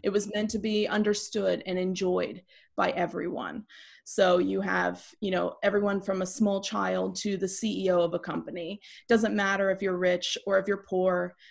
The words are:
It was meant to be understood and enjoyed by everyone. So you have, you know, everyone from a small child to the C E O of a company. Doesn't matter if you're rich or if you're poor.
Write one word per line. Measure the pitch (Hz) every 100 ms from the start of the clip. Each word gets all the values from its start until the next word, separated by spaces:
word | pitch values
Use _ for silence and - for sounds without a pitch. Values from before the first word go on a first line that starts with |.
It | 202
was | 202 208
meant | 208 214
to | 214
be | 220 214 208
understood | 208 208 208 - 214 190 175 -
and | 185
enjoyed | 185 185 185 180 180 185 - - _ -
by | 180
everyone. | - 175 - 170 - 87 - - - - -
So | - - 185 180
you | 95 95
have, | 101 185 180 180 - -
you | 202
know, | 180 175 -
everyone | 202 202 202 196
from | 190 190
a | 185
small | - 208 196
child | 196 208 190 185 190 185
to | 208 190
the | 190
C | - 220 190 185
E |
O | 180
of | 170
a | 170
company. | 175 165 - 170 165 208 - - -
Doesn't | 226 214
matter | 208 196 196 196
if | 190
you're | 196 180
rich | 180 180 - - -
or | 190
if | 196
you're | 196 -
poor. | 185 185 180 180 - -